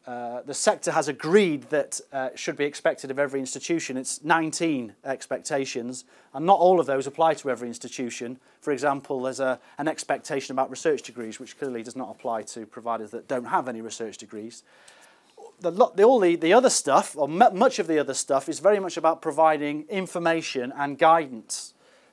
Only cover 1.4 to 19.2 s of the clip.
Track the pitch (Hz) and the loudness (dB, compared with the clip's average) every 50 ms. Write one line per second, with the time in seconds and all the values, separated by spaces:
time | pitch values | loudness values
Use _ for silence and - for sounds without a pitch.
1.4 | 202 170 147 135 120 - 151 143 - - - - - _ 139 135 131 123 - - | 4 4 0 -2 -4 -2 -2 -2 0 -2 -6 -10 -10 _ -8 -6 -6 -6 -8 -10
2.4 | - 175 147 135 143 147 143 - - 165 139 - - 135 127 139 143 135 135 139 | -8 -8 -4 -2 -4 -4 -2 -2 0 0 0 -2 -6 -8 -2 -2 -2 -2 -2 -4
3.4 | 131 127 - 135 - - 170 160 - - 127 131 127 - - - - 156 165 165 | -6 -6 -8 -8 -4 -2 -2 -2 -2 -4 -6 -6 -6 -6 -8 -6 0 0 2 2
4.4 | 160 156 - - 170 165 147 131 120 107 - _ - 135 135 - - - 135 87 | 0 -2 -4 -2 -2 -2 -2 -2 -4 -8 -12 _ -8 -8 -8 -8 -6 -8 -8 -8
5.4 | - - 156 139 135 135 - 123 117 123 131 - - _ _ _ _ _ - 135 | -6 -4 -4 -2 -2 -4 -6 -8 -6 -8 -10 -12 -14 _ _ _ _ _ -10 -2
6.4 | 160 180 196 170 175 185 190 170 143 131 135 135 131 139 - - 165 165 151 147 | 2 4 4 6 6 6 6 6 4 2 0 -2 -2 -4 0 2 2 2 2 0
7.4 | - 139 123 110 123 120 113 - - 120 - - 127 117 - - 120 131 131 - | -2 -4 -4 -4 -4 -8 -10 -10 -12 -12 -8 -6 -6 -6 -6 -8 -10 -10 -12 -14
8.4 | _ _ _ _ - 151 143 123 143 147 139 139 135 - 143 127 127 131 123 131 | _ _ _ _ -4 -4 -2 0 0 0 -2 -2 -4 -6 -6 -4 -4 -6 -4 -2
9.4 | 135 131 127 123 _ _ - - 147 156 151 - - - 147 123 - - 151 135 | -2 -2 -2 -4 _ _ -10 -6 -4 -4 -4 -4 -4 -4 -4 -4 -4 -6 -6 -6
10.4 | 135 - 131 135 - - 131 - - 165 147 131 - - 113 120 113 110 107 - | -6 -6 -2 -4 -4 -4 -4 -4 -2 0 0 -2 -4 -10 -12 -12 -12 -10 -12 -14
11.4 | 131 - - - 147 135 123 117 110 123 113 131 123 98 - - - 123 113 110 | -16 -16 -14 -10 -8 -8 -8 -8 -10 -10 -10 -10 -10 -12 -12 -10 -6 -6 -6 -6
12.4 | 101 - - 120 110 - - 123 110 117 113 110 110 104 - 113 - - 139 123 | -6 -10 -12 -14 -14 -14 -14 -10 -6 -4 -4 -4 -6 -8 -12 -12 -8 -6 -6 -6
13.4 | 120 117 - - 127 127 117 113 113 110 - - 113 107 98 - 110 101 110 104 | -4 -2 -2 -2 -2 -2 -8 -8 -10 -12 -10 -10 -10 -10 -10 -14 -18 -16 -14 -12
14.4 | 107 117 - - - _ _ _ _ - - - - - _ _ _ _ _ - | -12 -14 -16 -18 -20 _ _ _ _ -20 -20 -20 -20 -20 _ _ _ _ _ -20
15.4 | - - - - - 170 170 196 240 - - 185 202 240 269 233 185 175 170 160 | -20 -20 -14 -6 -6 -2 2 4 4 4 6 6 8 8 8 8 6 4 4 4
16.4 | 160 160 190 247 254 240 - - - 143 135 175 208 - - 147 143 139 160 180 | 4 6 6 8 6 6 2 2 2 4 4 4 4 2 -2 -2 -2 0 4 6
17.4 | 370 349 - 180 254 262 - 214 180 165 160 151 135 131 127 - - - 139 135 | 6 6 6 4 2 2 2 0 -2 0 2 0 0 0 -2 -6 -2 0 0 0
18.4 | 135 165 151 131 151 196 208 196 190 170 - 170 151 160 165 - | 0 -2 -4 0 2 2 4 2 0 -4 -4 0 2 2 2 0